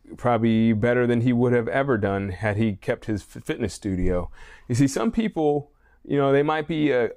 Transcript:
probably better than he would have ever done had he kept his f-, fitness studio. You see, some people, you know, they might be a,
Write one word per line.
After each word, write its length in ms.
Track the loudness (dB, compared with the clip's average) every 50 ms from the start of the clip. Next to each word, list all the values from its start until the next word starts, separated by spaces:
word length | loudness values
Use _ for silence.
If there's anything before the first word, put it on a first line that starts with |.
| _ -20 -12
probably 560 | -4 -2 0 0 2 2 2 4 4 4 2 2
better 340 | 2 2 2 2 2 2
than 140 | 2 2 2
he 120 | 2 2 2
would 200 | 2 2 4 2
have 140 | 2 0
ever 300 | 0 -2 -2 0 0 0
done 320 | 0 0 0 -2 -2 -4 -6
had 280 | -6 -4 -4 -2 0
he 160 | 0 0 -2 -2
kept 320 | -4 -4 -6 -6 -6 -4
his 160 | -6 -6 -6
f-, 220 | -6 -12 -20 -14 -8
fitness 300 | -8 -6 -4 -4 -6 -6
studio. 580 | -6 -6 -4 -2 0 0 0 0 -2 -4 -6 -12 -16 -20 -20 -20 -16 -8
You 80 | -4 0
see, 120 | 2 2
some 240 | 2 2 0 -2 0
people, 600 | 0 0 -2 -2 -2 0 0 0 0 -2 -4 _ _ _ _ _ _ _ -8
you 120 | -4 -2
know, 140 | 0 2 4
they 120 | 4 2 2
might 240 | 2 0 -2 -4
be 240 | -4 -2 0 0 2
a, 200 | 2 2 0 -2 -2